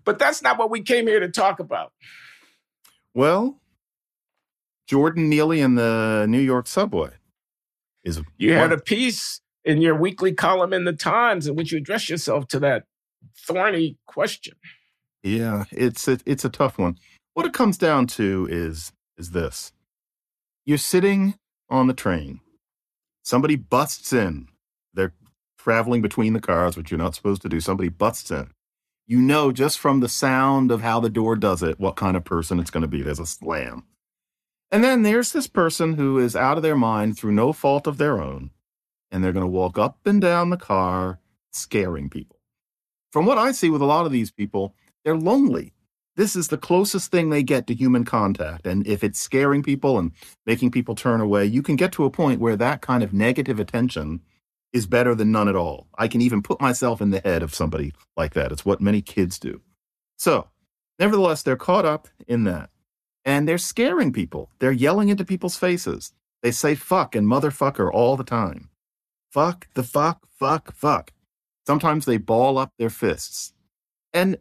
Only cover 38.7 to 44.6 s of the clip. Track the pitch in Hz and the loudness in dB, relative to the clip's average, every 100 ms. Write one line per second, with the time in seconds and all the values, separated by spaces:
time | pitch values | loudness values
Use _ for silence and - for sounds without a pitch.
38.7 | _ _ _ _ 92 92 90 92 92 90 | _ _ _ _ -4 -2 0 -2 0 -2
39.7 | 95 117 - - 202 190 175 175 180 - | 0 -2 -2 0 2 4 2 0 -2 0
40.7 | - 92 92 92 90 _ _ _ - - | 0 0 -2 -4 -8 _ _ _ -14 -4
41.7 | 110 92 80 71 69 - _ _ _ _ | -2 -2 -4 -8 -12 -16 _ _ _ _
42.7 | _ _ _ _ 151 180 269 240 254 170 | _ _ _ _ 0 2 4 2 2 0
43.7 | 151 139 156 170 131 107 - 101 101 | 2 2 2 2 0 -2 -4 -6 -4